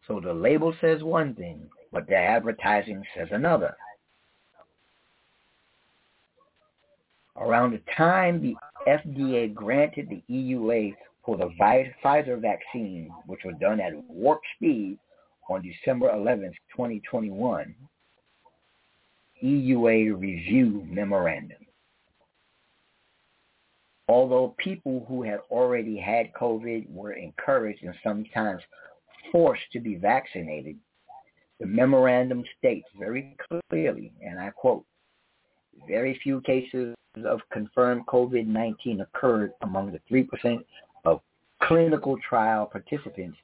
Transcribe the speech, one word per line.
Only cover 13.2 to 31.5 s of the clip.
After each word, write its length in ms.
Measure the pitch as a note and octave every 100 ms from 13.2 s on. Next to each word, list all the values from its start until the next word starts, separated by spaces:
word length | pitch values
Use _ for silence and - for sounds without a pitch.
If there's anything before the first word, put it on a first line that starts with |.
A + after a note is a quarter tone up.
| -
which 160 | F#2
was 120 | F#2 D#2+
done 220 | F#2+ A2
at 100 | F2+ D2+ -
warp 300 | E2 B2 D#3 - -
speed 420 | - B2 G2 G2+ _ _ _ _ -
on 120 | F#2+
December 480 | F2+ F2+ - B2 B2
eleventh, 440 | G#2+ G#2+ A#2 F#2 F2 _
twenty 280 | - A#2+ G#2+
twenty-one, 720 | - A#2+ G#2+ F#2+ B2 E2+ - - C3+ _ _ _ _ _ _ _ _ _ _ _ _ _ _ _
E 60 | B2+
U 400 | C#3+ C3 B2+ A#2
A 200 | A2 G#2+
review 800 | G2 F#2+ F2 F2 B2 A#2+ G#2 D#2+
memorandum. 760 | F2+ G2+ G2 F2 D2 D2 - - _ _ _ _ _ _ _ _ _ _ _ _ _ _ _ _ _ _ _ _ _ _ _ -
Although 480 | A#2+ C3 B2+ B2+ -
people 480 | - F2+ C#3 C3 A2+
who 120 | B2+
had 180 | A2+ G2+ -
already 460 | A#2 B2 B2 A2 G#2
had 340 | F#2+ A#2 A2+
covid 580 | - A#2+ A2 A#2 A2+ G#2+
were 220 | C#2+ G#2
encouraged 720 | - E2 - - C3+ A2 G2+
and 100 | F2 F2
sometimes 600 | A2 G#2 G#2+ A#2 G#2+ F2+ - - - _ _ - -
forced 380 | F3 E3 - -
to 80 | A#2+
be 140 | A#2+ F#2
vaccinated, 840 | G2 B2+ C3 F#2+ D#2+ D2+ C#2+ D2+ _ _ _ - _ _ _